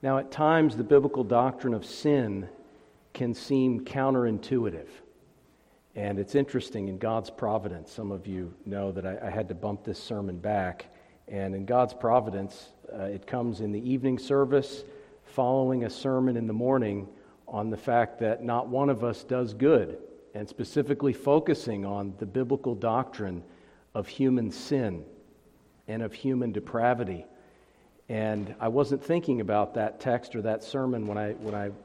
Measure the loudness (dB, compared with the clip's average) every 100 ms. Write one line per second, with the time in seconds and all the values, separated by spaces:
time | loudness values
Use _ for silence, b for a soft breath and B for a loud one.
0 | 2 0 0 2 4 6 6 4 8 8
1 | 8 0 4 4 4 2 -2 -2 -4 -2
2 | 2 4 2 -2 -6 -14 -20 B B B
3 | B -4 -2 -2 0 2 4 2 -2 0
4 | 2 4 2 0 0 0 0 -4 -14 -20
5 | -20 _ _ _ b b b b b -6
6 | -4 -2 2 2 2 -2 -4 -6 -6 -4
7 | -2 -2 -4 -6 -2 -2 -2 -8 -12 -10
8 | -8 -8 -6 -6 -8 -10 -8 -4 -4 -4
9 | -6 -6 -6 -4 -4 -4 -6 -6 -6 -10
10 | -6 -6 -6 -6 -2 0 0 -6 -16 b
11 | b b -12 -6 -4 -4 0 2 2 0
12 | 4 4 2 -6 -8 -10 -20 _ -16 -8
13 | -6 -8 -6 -4 -4 -4 -4 -4 -2 0
14 | 0 -2 0 2 4 4 2 -8 -16 B
15 | B B -12 0 2 4 4 2 -2 -4
16 | -2 2 2 0 -2 0 2 4 2 -2
17 | -6 B B B -10 -6 -4 -4 2 2
18 | 2 0 -2 0 0 -2 0 0 2 2
19 | 0 -4 -2 -2 -2 4 6 6 4 -6
20 | -14 -20 -16 -10 -10 -8 -4 0 0 2
21 | 2 2 4 4 4 0 0 -4 -4 -4
22 | -6 -8 -4 -2 0 0 0 -2 0 0
23 | -2 -6 -6 -6 -10 B B B B -8
24 | -8 0 2 4 0 -6 -2 0 0 -4
25 | -12 -20 -20 _ _ _ _ _ -8 -6
26 | -6 -4 -2 0 -2 -4 -4 0 2 2
27 | 0 -6 -10 b b b b b b b
28 | _ -2 0 -2 -4 -4 0 2 2 0
29 | 0 0 2 0 2 2 2 0 -4 -2
30 | -2 -2 -2 -6 -2 -4 -4 -4 -2 -2
31 | -2 -4 -4 -4 -6 -4 -6 -8